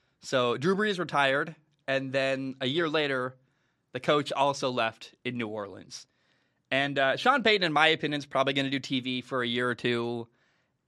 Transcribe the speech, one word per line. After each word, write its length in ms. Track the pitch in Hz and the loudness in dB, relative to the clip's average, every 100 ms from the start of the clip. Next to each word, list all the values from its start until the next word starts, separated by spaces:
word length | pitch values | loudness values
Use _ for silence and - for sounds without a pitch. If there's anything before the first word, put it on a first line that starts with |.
| _ _ | _ _
So 360 | - 135 123 120 | -2 0 2 2
Drew 180 | 160 | 0
Brees 240 | 196 214 180 | 2 0 -2
retired, 560 | 156 143 135 139 165 160 _ _ - | -2 2 2 2 -2 -10 _ _ -4
and 260 | 135 135 | -4 -2
then 440 | 135 135 135 135 131 | -2 0 -2 -4 -4
a 60 | 127 | -2
year 220 | 151 165 | 0 0
later, 480 | 156 147 131 127 123 _ _ _ _ _ | 0 0 -2 -4 -8 _ _ _ _ _
the 80 | 127 | -6
coach 300 | - 147 139 | 2 2 2
also 380 | 123 143 139 139 | 0 0 0 -2
left 460 | 123 113 - - _ | 0 -2 -4 -18 _
in 140 | 127 120 | -8 -6
New 100 | 110 | -6
Orleans. 580 | 107 101 101 - - - _ _ _ _ _ - | -6 -10 -12 -18 -20 -20 _ _ _ _ _ -4
And, 280 | 135 139 139 | -2 0 2
uh, 180 | 135 127 | 2 2
Sean 260 | 247 277 | 2 4
Payton, 220 | 220 208 | 4 4
in 80 | 175 | 4
my 140 | 147 156 | 4 6
opinion, 300 | 160 151 147 | 4 0 -4
is 80 | 135 | -4
probably 260 | 131 135 | 0 0
gonna 160 | 139 135 | 0 0
do 100 | 135 | -2
T 220 | - 135 | -4 -4
V 220 | 127 127 | -4 -8
for 200 | - 131 | -6 -4
a 40 | 120 | -2
year 240 | 120 123 | -2 -2
or 40 | |
two 540 | 117 123 120 117 120 113 _ _ _ _ _ | 0 0 0 -2 -6 -10 _ _ _ _ _